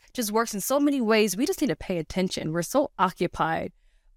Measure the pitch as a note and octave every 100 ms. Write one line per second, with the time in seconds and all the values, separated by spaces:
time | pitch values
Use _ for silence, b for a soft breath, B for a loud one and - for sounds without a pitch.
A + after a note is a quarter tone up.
0 | b - G#3+ G#3+ A3+ G3+ - C#4 C#4+ C4+
1 | A3 A3 G#3+ F#3 C#4+ F#4+ C4+ D#3 - F3+
2 | D#3 - F#3 - - E3 E3 C4 C#4+ -
3 | F#3 - F#3 - D#3+ D#3+ - - _ _
4 | _